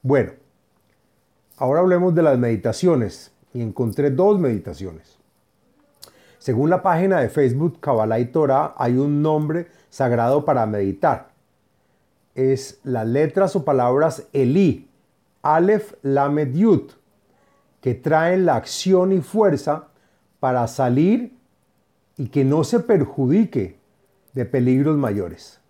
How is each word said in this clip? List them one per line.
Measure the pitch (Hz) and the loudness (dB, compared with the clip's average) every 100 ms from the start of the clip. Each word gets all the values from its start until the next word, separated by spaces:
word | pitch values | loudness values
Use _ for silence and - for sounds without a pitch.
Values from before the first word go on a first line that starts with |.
Bueno, | 131 139 85 - _ _ _ _ _ _ _ _ _ _ _ _ | 2 0 0 -8 _ _ _ _ _ _ _ _ _ _ _ _
ahora | 127 151 | -2 0
hablemos | 185 175 180 170 | 2 2 2 2
de | |
las | 160 127 | 2 2
meditaciones | 120 110 113 107 180 151 104 - - _ _ | 0 -2 -4 0 0 2 -2 -8 -20 _ _
y | 123 | -10
encontré | 113 98 117 101 143 | -8 -4 -4 -2 -2
dos | 131 196 202 | 2 2 2
meditaciones. | 147 107 - 85 95 78 _ _ _ _ _ _ _ _ _ _ - _ _ _ | 0 -2 -8 -12 -14 -14 _ _ _ _ _ _ _ _ _ _ -20 _ _ _
Según | - 117 147 | -4 0 2
la | 185 | 0
página | 190 165 196 180 | 0 0 2 0
de | 117 | 0
Facebook | - 135 127 160 - | 0 0 0 -4 -4
Kabbalah | 147 117 107 113 | -2 0 0 -2
y | 120 | -2
Torah, | 160 143 135 156 - | 0 2 0 -2 -4
hay | 123 127 | -2 0
un | 143 147 | 0 0
nombre | 156 156 151 160 170 _ _ | 0 0 -2 -6 -8 _ _
sagrado | - 127 120 117 143 147 | -4 -2 0 0 0 0
para | 131 110 | 0 0
meditar. | 107 98 95 165 - - _ _ _ _ _ _ _ _ _ _ - | -2 -4 0 -2 -2 -8 _ _ _ _ _ _ _ _ _ _ -2
Es | 131 131 - - | -2 -2 -6 -14
las | 139 120 110 | -6 -4 -2
letras | 127 156 190 190 190 | 0 0 0 0 0
o | 151 | 0
palabras | 135 123 131 160 160 - | 0 2 2 0 -2 -8
Eli, | 139 123 165 185 - - _ _ _ _ _ | -2 2 4 2 0 -10 _ _ _ _ _
Aleph | 147 160 185 208 208 - | 0 2 2 0 -4 -8
Lamed | 139 139 143 147 143 | -2 0 0 -2 -2
Yud, | 143 220 180 - _ _ _ _ _ _ _ _ _ | 0 2 2 -2 _ _ _ _ _ _ _ _ _
que | 127 113 | -6 -4
traen | 156 156 170 185 175 | 0 2 2 2 2
la | 120 | 0
acción | - - 185 185 185 | -4 -6 2 2 4
y | 190 | 0
fuerza | - 220 208 143 - 156 - _ _ _ _ _ | -2 0 2 2 -2 -6 -8 _ _ _ _ _
para | 131 127 117 | -2 -2 -2
salir | - 127 123 175 240 240 - _ _ _ _ _ _ _ - | -2 0 2 2 0 -4 -16 _ _ _ _ _ _ _ -12
y | 127 | -4
que | 143 135 | 0 2
no | 151 | 0
se | 151 240 | 0 -2
perjudique | 240 202 131 - 127 180 220 135 92 - _ _ _ _ _ | 2 0 0 -2 2 2 2 -2 -6 -12 _ _ _ _ _
de | 131 110 | -8 -4
peligros | 135 123 131 147 151 | 0 2 2 2 0
mayores. | 127 101 87 80 - _ | -2 -4 -6 -12 -20 _